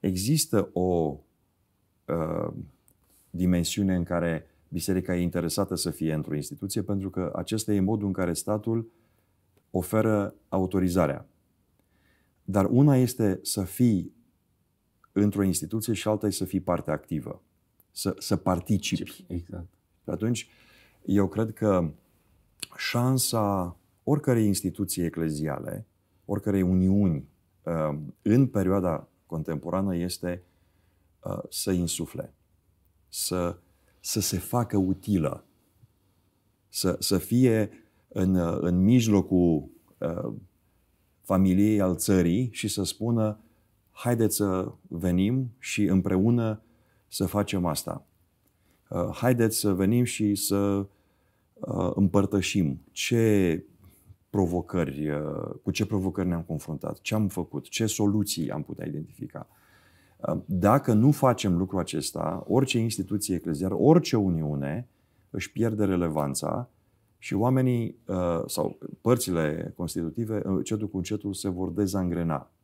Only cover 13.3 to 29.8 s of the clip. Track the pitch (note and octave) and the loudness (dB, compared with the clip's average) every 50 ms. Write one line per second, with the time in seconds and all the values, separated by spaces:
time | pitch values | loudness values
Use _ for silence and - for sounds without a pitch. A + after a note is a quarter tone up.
13.3 | F#2 - - - - G#2+ F#2+ F2+ - - B2 B2 A2 F#2+ E2 - _ _ _ _ | 0 0 -4 -6 -4 -4 -4 -4 0 2 4 4 4 2 0 -4 _ _ _ _
14.3 | _ _ _ _ _ _ _ _ _ _ _ _ _ _ _ _ _ G2 G#2 G#2 | _ _ _ _ _ _ _ _ _ _ _ _ _ _ _ _ _ 2 2 2
15.3 | F#2+ G2 G2+ F#2+ F#2 - - - - A2+ G#2+ - A2+ G2 - A2 G#2+ G#2 - G#2 | 2 2 2 2 2 0 -4 -4 -6 -6 -2 -2 -4 -2 0 -2 -2 0 0 -2
16.3 | F#2 - G2 F2+ - F#2+ E2 - F2 E2+ - - D#2 D2 - _ E2 D2+ - - | -2 -2 -6 -4 -4 -4 -2 0 -2 -2 -2 -4 -4 -6 -4 _ -6 -6 -6 -8
17.3 | - - _ _ _ _ _ _ _ _ _ _ _ - - G2 - - - - | -14 -14 _ _ _ _ _ _ _ _ _ _ _ -6 -4 -4 -4 -6 -2 -2
18.3 | G#2+ F#2 - - F#2 F2 - - G#2 F#2 - - - - F#2+ F#2+ - - - _ | -2 0 2 0 0 0 0 0 0 0 0 -2 -4 -4 -6 -6 -14 -20 -14 _
19.3 | F#2 F2 E2+ - - F2 E2+ F2 _ _ _ _ _ _ _ - - - G#2+ A2+ | -8 -8 -8 -8 -12 -12 -12 -14 _ _ _ _ _ _ _ -8 -6 -4 -2 -2
20.3 | B2 - - _ _ _ _ _ _ _ _ _ _ _ _ - - G2+ G2 F#2+ | -2 -2 -6 _ _ _ _ _ _ _ _ _ _ _ _ 0 2 4 2 2
21.3 | - G#2+ A2+ A2 A2 - A2 G#2+ G2 F#2 F2 D#2+ D2 - _ _ _ _ _ _ | 0 -2 -4 -4 -4 0 2 4 4 4 2 0 -4 -10 _ _ _ _ _ _
22.3 | _ _ _ _ _ _ - - - - - - - A#2+ A#2+ B2+ C3 C3 B2 - | _ _ _ _ _ _ -18 -18 -12 -10 -8 -4 -2 0 2 2 2 2 0 0
23.3 | - A2+ G#2+ G2+ G2+ F#2+ F2+ F2 F2 _ _ _ _ _ _ - C#3+ C#3+ D3 - | 0 2 2 2 2 0 0 -4 -6 _ _ _ _ _ _ 0 0 2 4 2
24.3 | B2+ A#2 A2 G#2 G2 - - F#2+ E2+ - G2+ F2+ - - F2 E2+ - E2+ E2 D#2+ | 4 4 4 4 2 2 0 -4 -4 -4 -6 -4 -2 -2 -2 -2 -2 -2 -2 -2
25.3 | D2+ D2 D2+ D#2 C#2 - - - - - A2+ _ _ _ _ _ _ _ _ - | -2 -2 -4 -4 -4 -6 -6 -8 -10 -10 -12 _ _ _ _ _ _ _ _ -6
26.3 | G2+ G2+ - G#2+ G2 G2 F#2 F2+ F#2 F#2 F#2 F#2 G2 G2+ G#2 F#2+ D#2+ C#2+ C#2 - | -6 -4 -2 0 2 2 4 4 4 4 4 4 4 4 4 2 2 -2 -4 -10
27.3 | _ _ _ _ _ _ _ F2 E2+ E2 D#2 D2+ D2 D2+ D2+ C#2+ - _ _ G#2 | _ _ _ _ _ _ _ -6 -4 -2 -2 -2 -4 -6 -8 -12 -16 _ _ 4
28.3 | G#2 B2 C#3 C3 - G#2 F#2+ F2+ F#2+ G2+ F2+ F2+ D#2+ C#2+ - _ _ _ _ _ | 4 6 4 4 2 0 0 2 0 0 0 0 -2 -4 -6 _ _ _ _ _
29.3 | - D#2+ D2+ - E2 D2 - E2+ E2+ F#2 | -6 -6 -4 -4 -6 -6 -6 -4 -4 -2